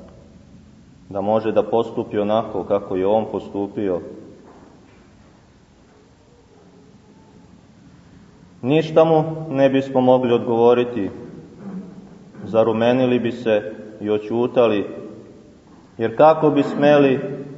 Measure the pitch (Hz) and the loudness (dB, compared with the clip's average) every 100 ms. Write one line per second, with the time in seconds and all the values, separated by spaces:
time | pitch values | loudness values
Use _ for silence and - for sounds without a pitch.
0 | - - - - - - - - - - | -20 -20 -20 -20 -20 -20 -20 -20 -20 -20
1 | - 98 101 110 110 104 107 117 113 - | -10 -6 0 0 2 0 0 -2 -2 -6
2 | 110 107 104 107 110 98 85 101 98 92 | -4 -4 0 -2 -2 -8 -4 -4 -2 -2
3 | 92 110 107 98 - 101 101 113 101 87 | 0 0 -2 -6 -8 -8 -6 -6 -4 -4
4 | 80 - - - - - - - _ - | -8 -16 -20 -20 -20 -20 -20 -20 _ -20
5 | - - - _ _ _ _ _ _ _ | -20 -20 -20 _ _ _ _ _ _ _
6 | _ _ _ _ _ _ - - - - | _ _ _ _ _ _ -20 -20 -20 -20
7 | _ - - - - - - _ - - | _ -20 -20 -20 -20 -20 -20 _ -20 -20
8 | - - - - - - 120 151 160 160 | -20 -20 -20 -20 -20 -8 0 0 2 4
9 | 165 160 156 - - 135 135 135 135 131 | 6 4 2 -6 -6 2 2 2 0 2
10 | 127 127 123 120 107 113 117 120 120 110 | 4 4 4 0 0 4 4 4 2 -4
11 | 95 - - - - - 98 90 - - | -6 -8 -16 -18 -20 -18 -14 -14 -14 -18
12 | - - - - 98 110 113 110 117 127 | -20 -20 -20 -16 -4 0 0 2 2 2
13 | 127 123 113 110 113 107 - - - - | 2 0 -2 -4 0 0 -2 -10 -16 -10
14 | 104 107 107 117 120 131 117 104 92 - | -4 -4 -2 -2 0 2 2 2 -4 -10
15 | - - - - - - - - - - | -16 -18 -20 -20 -20 -20 -20 -20 -20 -6
16 | 113 - 151 156 156 143 135 - 143 147 | -4 4 4 6 2 2 0 0 4 4
17 | 139 127 - - - | 4 0 -4 -10 -14